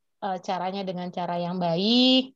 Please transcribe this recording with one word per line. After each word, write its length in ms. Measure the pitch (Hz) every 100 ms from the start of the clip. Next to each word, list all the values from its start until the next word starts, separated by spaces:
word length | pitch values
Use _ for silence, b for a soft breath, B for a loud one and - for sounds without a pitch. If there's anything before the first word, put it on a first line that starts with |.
| _ _
eh, 200 | 208 185
caranya 400 | 180 180 185 196
dengan 320 | 190 180 180
cara 240 | 180 175 175
yang 240 | 175 185
baik, 720 | 175 165 202 240 254 254 254